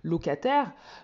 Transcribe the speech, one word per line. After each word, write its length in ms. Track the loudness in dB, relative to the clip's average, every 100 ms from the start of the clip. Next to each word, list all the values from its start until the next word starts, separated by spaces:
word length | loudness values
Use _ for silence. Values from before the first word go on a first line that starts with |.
locataire. 680 | -4 -2 -2 -2 2 2 2 -4 -20 -20